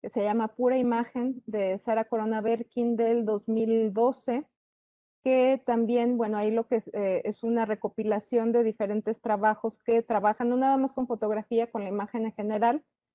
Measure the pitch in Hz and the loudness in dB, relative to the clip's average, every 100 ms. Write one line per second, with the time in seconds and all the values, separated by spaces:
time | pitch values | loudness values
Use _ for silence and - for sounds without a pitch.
0 | 208 240 208 220 220 - 247 262 240 233 | -8 -2 0 0 -2 -2 0 2 2 0
1 | 240 247 254 254 - 208 190 190 - 226 | -2 -4 -6 -6 -6 -4 -2 -2 -2 -2
2 | 226 226 220 220 214 226 - 240 240 233 | -2 -2 -2 -2 -2 -2 -4 -4 -2 0
3 | 233 233 214 208 220 220 226 226 220 202 | 2 2 0 -2 -2 -2 2 2 0 2
4 | 240 247 - 240 - _ _ _ _ _ | 0 0 -4 -6 -6 _ _ _ _ _
5 | _ _ 262 262 254 269 - 233 226 240 | _ _ 0 4 4 2 0 0 2 2
6 | 240 240 214 214 214 226 220 220 - - | 2 0 0 -2 0 0 0 -2 -2 -4
7 | 196 180 202 214 226 233 214 208 208 - | -2 -2 -4 -4 -2 0 0 -2 -4 -4
8 | 214 208 - 240 226 233 226 214 202 208 | -2 -2 0 0 2 2 2 0 -2 -2
9 | 214 220 220 208 214 214 226 - - 233 | -4 -4 -2 2 2 0 -4 -6 0 0
10 | 233 220 208 214 240 247 269 269 269 - | 2 2 2 2 0 2 2 2 0 -2
11 | 254 226 214 214 214 226 233 220 196 202 | -4 -2 -2 -2 -2 0 0 -4 -6 -6
12 | 208 233 220 - 208 214 233 294 - _ | -4 -4 -4 -4 -4 2 2 2 -4 _
13 | _ | _